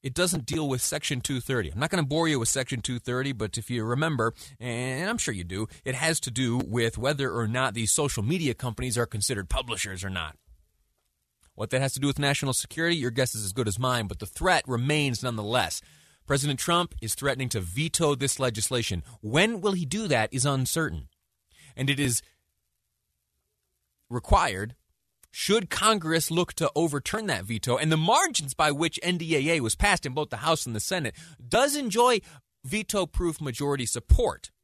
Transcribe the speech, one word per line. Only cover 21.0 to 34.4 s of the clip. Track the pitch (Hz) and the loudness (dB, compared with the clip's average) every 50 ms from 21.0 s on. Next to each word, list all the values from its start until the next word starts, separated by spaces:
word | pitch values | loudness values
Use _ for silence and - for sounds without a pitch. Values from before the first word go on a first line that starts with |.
| 67 - _ _ _ _ _ _ _ _ _ _ - 139 - | -10 -12 _ _ _ _ _ _ _ _ _ _ -20 -20 -6
And | - 131 135 | -2 0 0
it | 143 135 | 2 2
is | 147 127 117 - - _ _ _ _ _ _ _ _ _ _ _ _ _ _ _ _ _ _ _ _ _ _ _ _ _ _ _ _ _ _ _ _ _ _ _ _ _ | 2 0 0 0 -4 _ _ _ _ _ _ _ _ _ _ _ _ _ _ _ _ _ _ _ _ _ _ _ _ _ _ _ _ _ _ _ _ _ _ _ _ _
required, | 117 120 - - - 196 180 143 98 95 101 117 123 _ _ _ _ _ _ _ _ _ _ _ - | -8 -8 2 4 6 6 6 4 0 -2 -6 -6 -8 _ _ _ _ _ _ _ _ _ _ _ -8
should | - - - 202 233 196 - | -6 0 2 2 2 2 0
Congress | - - 196 220 220 196 160 160 165 165 156 - | -2 2 4 4 4 4 2 2 0 2 2 2
look | 165 170 175 - | 0 0 0 0
to | - - 165 139 - | -2 -2 -2 0 2
overturn | 151 165 160 143 143 - - - 220 220 | 2 0 2 0 -2 -4 -2 -4 -4 -2
that | 202 139 95 90 | -2 -2 -2 -2
veto, | 98 117 107 - 127 120 | -4 -4 -4 0 0 0
and | 110 151 156 | 2 2 2
the | 160 | 2
margins | 160 156 180 240 302 392 370 254 - 151 135 - | 2 4 4 4 4 4 4 0 -2 -4 -4 0
by | - 151 151 | 2 2 2
which | 143 143 165 165 - - | 4 2 0 -2 -2 -2
N | - 175 180 | -2 -2 -2
D | 170 170 160 160 | -2 0 0 0
A | 143 135 156 170 | 2 2 2 2
A | 160 | 2
was | 123 110 - | 2 0 0
passed | - - 202 196 - - | 2 4 4 4 2 0
in | 143 | -4
both | 127 151 151 - | -4 -4 -4 -4
the | - | -6
House | 104 143 160 165 - - | -4 0 0 2 2 0
and | 127 113 | -6 -6
the | 107 | -6
Senate | - - 185 180 147 113 - - - - - _ 127 120 | -4 -2 -2 -2 -2 -4 -6 -8 -20 -20 -20 _ -6 0
does | - 226 269 294 277 | 4 4 4 4 2
enjoy | 294 277 226 180 226 240 247 247 202 - - - - _ _ _ _ | 0 -2 0 2 4 6 6 6 4 0 -6 -20 -20 _ _ _ _
veto-proof | - 131 170 214 220 - - 202 185 160 - - 175 170 156 - | -10 -4 -4 -4 -2 0 0 0 0 0 0 0 0 0 -2 -2
majority | 151 139 117 - 143 143 143 135 123 | -6 -6 -4 -2 -2 0 0 0 -2
support. | 110 - 120 - - - 170 165 139 78 - | -4 -4 -6 6 6 8 8 8 2 0 -4